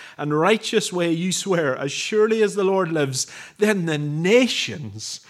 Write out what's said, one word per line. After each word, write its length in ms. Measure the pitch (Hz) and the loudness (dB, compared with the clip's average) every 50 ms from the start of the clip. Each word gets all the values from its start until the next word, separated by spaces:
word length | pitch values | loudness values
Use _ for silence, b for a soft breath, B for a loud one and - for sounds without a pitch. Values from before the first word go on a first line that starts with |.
| B B B B | B B B B
and 180 | 147 147 147 | -4 -2 0
righteous 560 | 151 160 190 220 220 - - 233 214 - - 180 | 2 4 4 2 2 0 -2 -2 -2 -2 -2 -2
way 180 | 180 175 170 | -2 0 0
you 200 | 165 165 175 185 | 0 0 -2 -2
swear, 440 | 175 - - 196 185 170 156 135 127 | -2 -2 -2 0 0 2 2 0 0
as 160 | 139 139 143 | -2 -4 -6
surely 520 | - - - - 220 214 214 220 220 226 214 | -6 -6 -6 -2 2 2 2 4 4 2 2
as 100 | 202 175 | 2 2
the 100 | 202 190 | 0 0
Lord 280 | 190 196 190 185 160 | 2 2 2 0 0
lives, 340 | 165 156 143 135 127 123 - - B B B B B | 0 0 0 0 -2 -4 -6 -6 B B B B B
then 300 | B 208 214 214 190 170 | B 0 2 2 0 0
the 100 | 165 156 | -2 -2
nations 1200 | 147 147 147 147 156 170 180 220 247 262 233 - - - - 107 92 139 107 98 107 - - - - B | -2 -2 -4 -2 0 2 4 6 6 6 4 0 -2 -6 -6 -8 -8 -10 -12 -12 -12 -12 -12 -12 -14 B